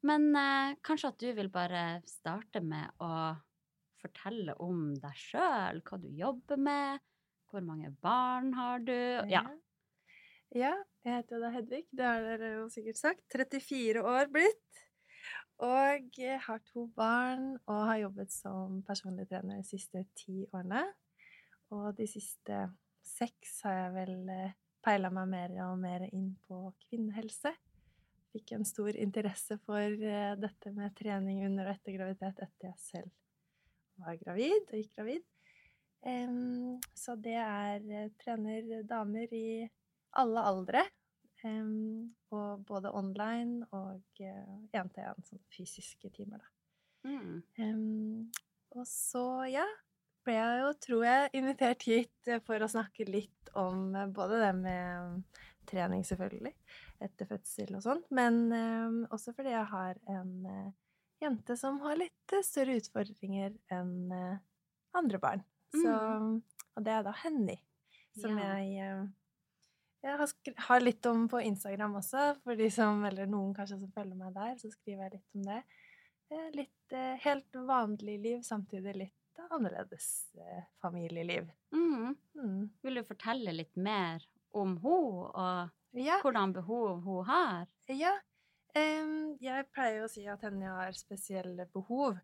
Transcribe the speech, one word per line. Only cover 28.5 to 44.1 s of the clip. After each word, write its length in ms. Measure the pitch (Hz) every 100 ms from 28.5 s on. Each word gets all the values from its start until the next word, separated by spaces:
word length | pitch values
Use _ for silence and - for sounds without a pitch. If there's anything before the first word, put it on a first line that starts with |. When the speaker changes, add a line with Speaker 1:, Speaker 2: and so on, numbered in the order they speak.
Speaker 2:
en 120 | 220
stor 260 | 202 - 208
interesse 680 | 208 208 208 208 190 - 214
for, 200 | - 208
eh, 560 | 208 208 214 208 202
dette 380 | 202 208 - 208
med 220 | 202 202 202
trening 480 | 214 196 196 196 196
under 220 | 196 190
og 80 | 196
etter 180 | -
graviditet, 480 | 190 190 190 190 190
etter 260 | 190 _ 185
jeg 100 | 180
selv 320 | - 175 180 _ _ _ _ _ _ _ _ -
var 180 | 170 165
gravid 460 | 175 180 269 415
og 120 | 392
gikk 220 | 220 214 -
gravid. 260 | 214 311 - _ _ _ _ _ _ _
Em, 760 | 254 247 247 247 247 247 247 254 -
så 240 | - - 233
det 200 | 226 226
er, 480 | 220 208 208 208 208
eh, 180 | 208 214 214
trener 680 | - 226 214 220 226 226
damer 480 | 214 233 208 214 233
i 380 | 226 220 226 226 _ _ _ _
alle 260 | - 247 226
aldre, 420 | 208 190 185 254 392 _ _ _ _ _
em, 720 | 226 220 214 214 220 220 233 233 _
og 380 | 208 208 202 202
både 240 | 202 196
online 720 | - 196 190 214 233 240 240 233
og, 340 | 196 190 190 -